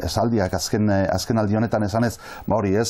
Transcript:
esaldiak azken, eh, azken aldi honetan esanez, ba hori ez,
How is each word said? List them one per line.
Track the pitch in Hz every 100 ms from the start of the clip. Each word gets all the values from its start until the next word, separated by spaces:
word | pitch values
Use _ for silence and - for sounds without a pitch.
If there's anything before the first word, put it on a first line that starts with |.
esaldiak | - 104 117 117 90
azken, | 92 - 110 104
eh, | 98 95
azken | 92 - 113
aldi | 104 107
honetan | 113 110
esanez, | 104 113 117 - - - -
ba | 110
hori | 101 101
ez, | 117